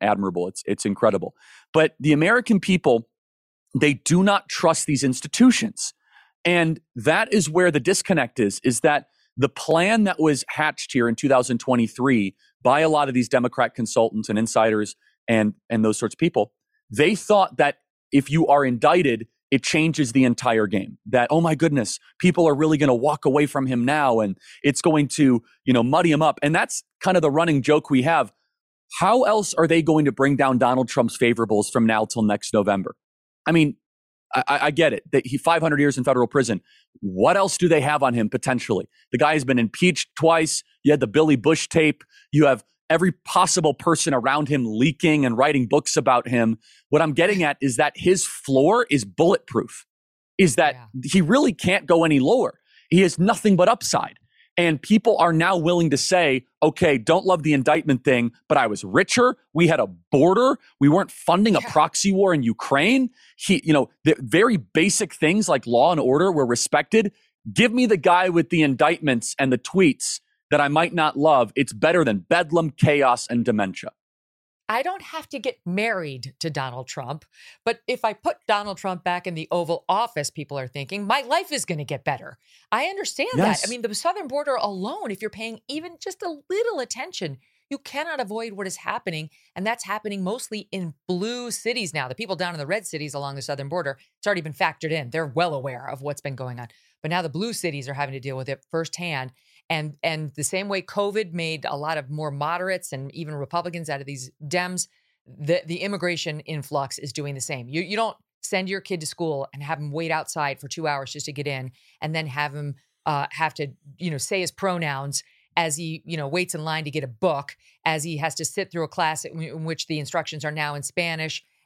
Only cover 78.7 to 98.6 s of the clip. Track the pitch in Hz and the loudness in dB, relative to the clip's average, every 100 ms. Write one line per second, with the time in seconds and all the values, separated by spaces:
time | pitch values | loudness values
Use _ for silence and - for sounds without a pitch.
78.7 | 190 196 180 180 175 180 165 160 175 160 | -8 -8 -6 -4 -4 -6 -10 -6 -4 -4
79.7 | 165 - 190 233 156 143 - 143 143 127 | -4 -2 -2 -2 -6 -8 -10 -10 -10 -10
80.7 | 143 135 202 202 269 240 320 392 - - | -10 -10 -8 -4 -4 -2 -4 -2 -6 -6
81.7 | 156 147 139 - 131 - - _ _ _ | -8 -8 -8 -6 -6 -10 -20 _ _ _
82.7 | 226 320 392 370 - 302 508 220 208 208 | -4 -4 -6 -8 -4 -4 0 0 0 -4
83.7 | 247 226 208 330 381 302 277 294 247 208 | -6 -8 -4 -4 -4 -6 -6 -4 -2 -2
84.7 | 190 202 381 311 190 214 208 226 220 - | -4 -8 -8 -10 -8 -10 -10 -12 -12 -12
85.7 | 294 339 330 392 359 370 294 - 381 466 | -12 -12 -14 -14 -10 -10 -12 -6 -4 -2
86.7 | 349 247 226 330 - 165 131 _ _ _ | -4 -8 -10 -12 -10 -10 -10 _ _ _
87.7 | 277 - 277 330 294 202 220 226 202 190 | -14 -10 -8 -6 -6 -6 -8 -10 -10 -10
88.7 | - - 226 - 160 156 - _ 190 202 | -8 -8 -6 -6 -8 -10 -16 _ -8 -6
89.7 | 240 185 208 214 202 185 247 - 214 - | -6 -8 -8 -8 -6 -6 -6 -8 -12 -10
90.7 | 196 175 - - 180 214 247 240 - 226 | -10 -10 -10 -8 -4 -4 -6 -8 -8 -6
91.7 | 247 180 151 127 127 214 180 180 165 143 | -6 -6 -6 -8 -8 -8 -6 -6 -8 -6
92.7 | 208 190 156 151 143 139 139 127 139 139 | -6 -6 -10 -10 -8 -10 -10 -10 -8 -8
93.7 | 175 143 135 _ _ 208 190 156 143 170 | -6 -6 -10 _ _ -4 -4 -6 -4 -4
94.7 | - 160 160 123 156 151 127 175 143 135 | -4 -6 -6 -6 -6 -6 -4 -4 -4 -8
95.7 | 123 135 135 143 143 143 127 127 120 120 | -12 -12 -12 -10 -10 -12 -10 -12 -12 -16
96.7 | _ _ _ 156 175 160 143 226 - 175 | _ _ _ -6 -4 -4 -6 -8 -6 -6
97.7 | 143 127 135 143 135 131 131 131 135 | -8 -8 -8 -8 -8 -10 -10 -8 -12